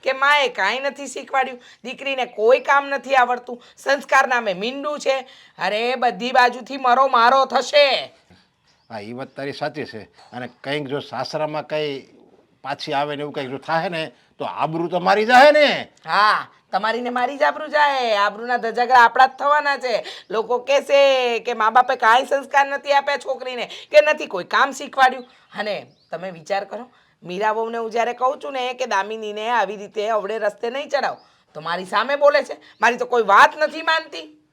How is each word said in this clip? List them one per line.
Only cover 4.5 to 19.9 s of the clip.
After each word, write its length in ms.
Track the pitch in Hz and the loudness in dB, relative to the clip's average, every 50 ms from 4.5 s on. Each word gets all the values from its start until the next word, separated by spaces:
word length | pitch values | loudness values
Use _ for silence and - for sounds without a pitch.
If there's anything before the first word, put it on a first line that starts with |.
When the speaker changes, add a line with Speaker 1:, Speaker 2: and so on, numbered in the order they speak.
| 185 | -4
Speaker 1:
મીંડું 460 | 175 202 233 262 277 277 294 294 285 | -4 -4 -6 -6 -6 -8 -8 -8 -4
છે. 280 | - 269 269 269 254 - - - - _ _ - | -2 -2 -2 -2 -2 -10 -20 -20 -20 _ _ -6
અરે, 380 | 165 185 202 214 233 240 254 | -4 -4 -2 -2 -2 -2 -2
બધી 360 | 254 254 240 214 180 226 247 | 0 0 -2 -2 -2 -8 0
બાજુથી 460 | 262 269 247 247 240 254 240 - 262 277 | 2 4 4 4 2 -2 -12 -12 -12 -2
મરો 300 | 269 254 240 254 269 269 | 2 2 4 4 4 4
મારો 380 | 262 240 233 240 262 269 269 | 4 4 4 6 6 4 2
થશે. 680 | 262 240 269 262 - - 294 294 277 247 175 139 127 _ _ _ _ - _ _ _ _ _ _ _ _ _ _ _ | 2 0 -2 -2 2 4 4 6 6 4 0 -4 -8 _ _ _ _ -20 _ _ _ _ _ _ _ _ _ _ _
Speaker 2:
હા, 100 | 117 110 | -14 -12
ઈ 140 | 101 107 120 | -12 -12 -12
વાત 140 | 123 135 135 | -12 -12 -14
તારી 240 | _ - 135 143 | _ -12 -10 -10
સાચી 340 | 139 - 147 151 147 156 127 | -8 -6 -8 -8 -6 -8 -12
છે. 240 | - - 110 101 _ _ _ - _ - | -12 -12 -16 -18 _ _ _ -20 _ -14
અને 160 | 123 127 123 _ _ - | -14 -14 -14 _ _ -8
કંઈક 240 | 135 143 151 147 131 | -6 -4 -4 -4 -6
જો 120 | 135 143 | -6 -8
સાસરામાં 680 | 139 - - 117 131 120 - 156 151 151 151 151 143 - | -8 -8 -8 -8 -8 -6 -6 -6 -6 -4 -6 -8 -8 -6
કંઈ 400 | 156 156 151 147 139 135 - _ _ _ _ _ _ _ _ _ _ _ | -6 -4 -4 -4 -6 -8 -12 _ _ _ _ _ _ _ _ _ _ _
પાછી 320 | _ 131 143 143 - - 147 | _ -10 -10 -10 -8 -4 -2
આવે 220 | 139 143 147 147 | -2 -2 -4 -6
ને 60 | 139 | -8
એવું 120 | 147 147 135 | -8 -8 -8
કંઈક 160 | 147 139 127 | -8 -8 -8
જો 80 | 131 131 | -10 -12
થાહે 320 | - - 160 165 160 151 | -8 -4 -4 -4 -2 -4
ને 220 | 170 160 160 143 - _ _ _ _ _ | -6 -8 -8 -10 -12 _ _ _ _ _
તો 80 | 143 | -10
આબરૂ 420 | 117 - - - 156 160 165 170 170 | -10 -4 -4 -4 -4 -2 -4 -4 -4
તો 120 | - 175 | -4 -2
મારી 260 | 170 185 196 208 214 | 2 2 2 2 2
જાહે 260 | 220 247 247 277 302 | 6 8 8 8 10
ને. 380 | 294 302 294 262 202 151 113 - _ _ _ | 8 6 4 4 2 -2 -6 -10 _ _ _
Speaker 1:
હા, 420 | 160 160 190 208 214 196 165 135 - _ _ _ _ | -2 0 2 4 4 2 0 -2 -8 _ _ _ _
તમારી 300 | - 190 202 220 226 233 | -4 -2 -2 -2 -4 -2
ને 80 | 247 247 | -4 -4
મારી 280 | 247 247 247 254 285 277 | -4 -2 -4 -4 -2 0
જ 60 | 294 | 0
આબરૂ 240 | 294 277 302 311 302 | 0 0 -2 -10 -4
જાય. 500 | 269 294 294 285 277 262 254 233 220 202 | 0 2 2 2 2 0 0 0 0 2
આબરૂના 400 | 202 208 202 208 233 240 247 240 | 0 0 -2 -4 -6 -4 -4 -2
ધજાગરા 460 | 208 226 214 220 247 233 262 254 233 | -2 -4 -2 -2 0 4 6 6 6
આપણા 240 | 240 240 247 262 254 | 6 6 4 4 4
જ 40 | - - | 4 -2
થવાના 380 | 285 285 294 302 294 285 277 262 | 0 2 2 2 2 0 -2 -2
છે. 280 | 220 254 | -4 -4